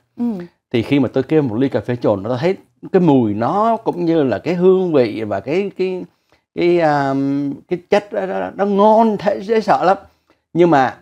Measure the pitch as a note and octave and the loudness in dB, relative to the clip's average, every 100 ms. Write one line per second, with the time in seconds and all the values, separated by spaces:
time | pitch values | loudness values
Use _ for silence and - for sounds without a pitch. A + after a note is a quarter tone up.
0 | _ - A#3+ G3 F3 _ _ A#2+ - C#3 | _ -8 -6 -6 -12 _ _ -4 0 0
1 | A#2 C3+ B2+ D#3 C#3 G#2+ C#3 A#2 G#2 B2 | 0 -2 0 0 0 -2 -2 -2 -4 -2
2 | C#3+ G2+ G#2 B2 E3+ G3 _ _ - F#3+ | -2 -2 -2 -4 -4 -4 _ _ -2 2
3 | F3 C3+ A2 G2+ A#2+ F#3+ A3+ A3 E3 E3+ | 4 4 2 -2 -2 0 0 -2 -4 -4
4 | E3+ E3 C3+ G2 C#3+ F3+ F#3 F#3 F3+ D3 | 0 0 0 -2 -4 0 2 2 2 2
5 | A#2 A2 G#2+ G2 B2+ E3+ G3+ - F#3 F#3 | 2 -2 -6 -6 -4 -4 -4 -4 -6 -6
6 | F3+ _ _ _ _ E3+ F3 F3 D#3+ D3 | -10 _ _ _ _ -2 0 2 2 0
7 | C#3 C3+ C#3 C#3 C#3+ C#3 - F3+ - G3+ | 0 -2 -2 -2 -4 -8 -8 -8 0 0
8 | G3+ G#3 F#3 F#3+ F#3 G3+ G3+ G3 G#3+ A3 | 0 -6 -6 -6 -8 -4 0 2 4 4
9 | A3+ G3+ G3 G#3+ G3 A3+ G3+ C#3 E3 F#3+ | 2 0 -2 -4 -2 -2 2 2 2 0
10 | - _ _ _ _ D#3+ F3 C#3+ B2 - | -4 _ _ _ _ 2 4 4 2 -4